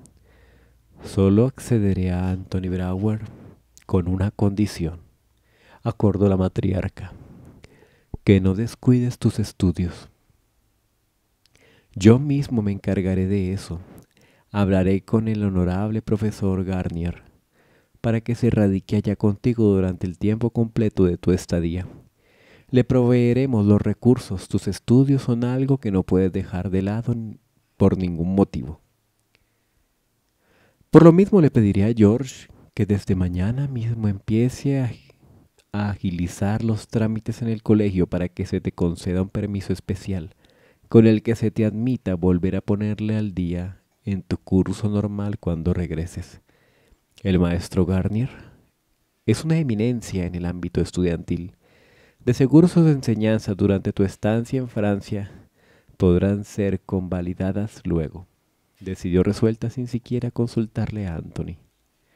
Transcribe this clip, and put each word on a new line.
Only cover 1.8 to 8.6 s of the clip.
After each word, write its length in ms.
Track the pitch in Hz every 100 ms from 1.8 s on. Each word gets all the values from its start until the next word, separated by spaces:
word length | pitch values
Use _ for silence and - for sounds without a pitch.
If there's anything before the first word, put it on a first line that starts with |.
| 101 92 92
a 200 | 90 92
Anthony 380 | 92 95 95 92
Brower 520 | 90 92 92 107 107 110 - - - _ _
con 240 | - 95 87
una 220 | 92 101
condición, 680 | - 101 98 104 - 80 85 - _ _ _ _ _ _ -
acordó 460 | 117 - 104 92 101
la 80 | 95
matriarca, 760 | 92 - 98 95 95 - - - - - - - - _ _ _ - -
que 160 | - 95
no 140 | 95
descuides 640 | 95